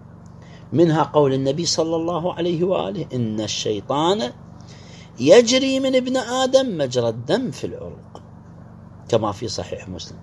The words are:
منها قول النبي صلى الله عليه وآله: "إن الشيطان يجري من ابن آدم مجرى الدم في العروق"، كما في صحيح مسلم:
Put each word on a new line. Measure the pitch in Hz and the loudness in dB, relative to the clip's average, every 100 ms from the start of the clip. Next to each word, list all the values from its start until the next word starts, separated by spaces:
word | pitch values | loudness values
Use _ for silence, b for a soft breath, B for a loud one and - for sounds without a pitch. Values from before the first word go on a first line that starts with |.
| - - - - B B B | -20 -20 -20 -20 B B B
منها | 131 170 156 | 2 4 4
قول | 143 151 139 | 2 4 4
النبي | 135 135 151 170 | 2 0 -2 -2
صلى | - 160 165 | -2 0 -2
الله | 165 170 175 | -2 -2 -4
عليه | 170 175 165 | -2 -2 0
وآله: | 180 170 185 196 147 | 0 0 -2 -6 -6
"إن | 127 110 107 | -4 -2 -2
الشيطان | 104 - 113 104 - 139 170 214 240 - - - B B B B B - | -4 -4 -4 -4 -2 0 2 0 -2 -8 -20 -20 B B B B B 0
يجري | 135 226 233 262 269 262 | 8 8 8 4 2 0
من | 269 262 | 2 2
ابن | 254 254 | 2 -2
آدم | 233 254 262 262 262 165 | -2 0 4 2 2 -2
مجرى | 135 123 117 | -2 0 0
الدم | 117 131 220 226 | -2 -2 -2 -2
في | - 92 | -6 -10
العروق"، | 82 85 - - - - - - - - - - - - | -10 -12 -14 -18 -20 -20 -20 -20 -20 -20 -20 -20 -18 -2
كما | 113 107 | 0 0
في | 98 113 | -4 -8
صحيح | - - - 95 | -8 -8 -10 -10
مسلم: | 87 - - | -12 -14 -16